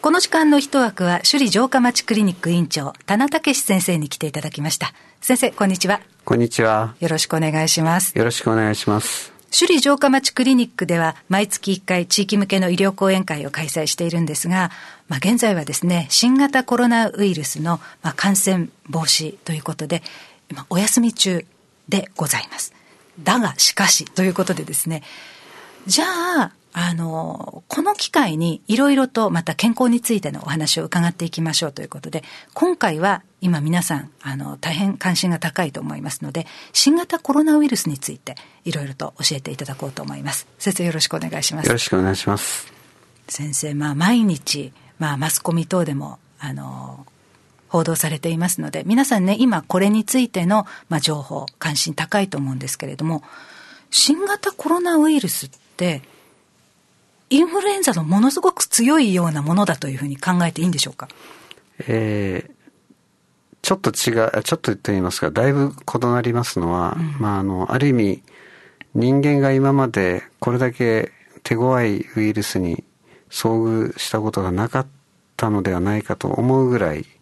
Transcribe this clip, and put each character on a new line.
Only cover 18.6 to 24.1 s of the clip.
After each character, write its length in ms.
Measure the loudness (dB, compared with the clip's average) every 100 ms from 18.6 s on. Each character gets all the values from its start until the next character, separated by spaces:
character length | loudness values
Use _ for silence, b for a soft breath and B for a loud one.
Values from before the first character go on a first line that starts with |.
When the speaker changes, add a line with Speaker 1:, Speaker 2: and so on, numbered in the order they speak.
| -2 _ -8
Speaker 1:
防 160 | -4 0
止 320 | 0 0 -10
と 160 | -8
い 60 | -8
う 20 |
こ 120 | -6
と 120 | -8 -6
で、 160 | -6 B B B B _
今 160 | -16 -2
お 80 | 0
休 240 | 2 2
み 140 | 2
中 320 | 2 0 0 -6 _ _ _ -4
で 220 | -4 -2
ご 120 | -6 -2
ざ 140 | -4
い 80 | -6
ま 60 | -12
す。 160 | -12 b b b b -6
だ 160 | 0 0
が、 160 | 0 2
し 180 | 2
か 140 | 4 2
し、 160 | 2
と 180 | 0